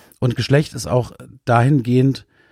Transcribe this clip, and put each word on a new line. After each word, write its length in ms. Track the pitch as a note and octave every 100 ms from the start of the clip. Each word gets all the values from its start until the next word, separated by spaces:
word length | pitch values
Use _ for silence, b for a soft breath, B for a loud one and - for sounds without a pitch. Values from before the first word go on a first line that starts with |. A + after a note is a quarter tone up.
| B _
Und 160 | B2 A#2
Geschlecht 380 | A2 C#3+ D#3
ist 120 | A#2+ -
auch 260 | B2 A#2 - B2+ A2+
dahingehend, 840 | - A#2 B2 D3 A2+ B2 C3+ B2+ - b b